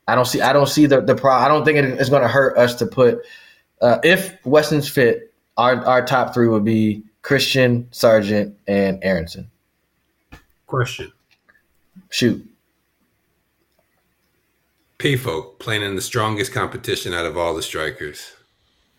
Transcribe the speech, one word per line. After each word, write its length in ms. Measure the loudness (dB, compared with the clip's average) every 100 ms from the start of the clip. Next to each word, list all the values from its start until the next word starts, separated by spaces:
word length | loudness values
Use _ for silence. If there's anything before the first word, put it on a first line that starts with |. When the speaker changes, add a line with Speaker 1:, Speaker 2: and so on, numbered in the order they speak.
| -2
Speaker 1:
I 80 | 0
don't 100 | 0
see, 160 | 0
I 120 | 0
don't 140 | 2 2
see 180 | 4 4
the, 160 | 4
the 140 | 2 0
pro-, 160 | 2
I 140 | 4 4
don't 160 | 2
think 140 | 2 2
it, 80 | 0
it's 240 | 0 0
gonna 180 | 2 2
hurt 300 | 2 2 4
us 180 | 2 2
to 100 | -4
put, 400 | 2 2 2 -6 -20 -20 _ _ -2
uh, 180 | 0 2
if 340 | 2 2 -2 -10 0
Weston's 440 | 2 2 -2 -2
fit, 440 | 0 2 2 -6 _ _ -2
our, 260 | 0 0 2
our 200 | 0 2
top 280 | 0 0
three 140 | 0 2
would 160 | 2 0
be 380 | 0 0 -2 -10 _
Christian, 680 | -2 -2 0 0 2 0 -4
Sargent, 680 | 0 4 4 2 -2 -4 -8 -4
and 320 | 0 0 -2
Aaronson. 460 | -2 -2 -4 -12 -18 _ _ _ _ _ _ _ _ -20 _ _ -10
Speaker 2:
Question. 460 | -6 -6 -8 -16 _ _ _ _ _ _ _ _ -20 -12
Speaker 1:
Shoot. 360 | -2 0 0 -8 _ _ _ _ _ _ _ _ _ _ _ _ _ _ _ _ _ _ _ _ _ _ _ _ -6
Speaker 2:
Pifo 580 | -2 -2 -4 -8 -10 -14
playing 220 | -6 -4
in 140 | -4 -6
the 60 |
strongest 520 | -6 -4 -2 -2 -4
competition 600 | -4 -6 -8 -8 -8 -6
out 120 | -6 -6
of 120 | -4
all 180 | -4 -4
the 60 |
strikers. 720 | -8 -8 -8 -8 -14 -14 -20 -20 _ _ _ _ _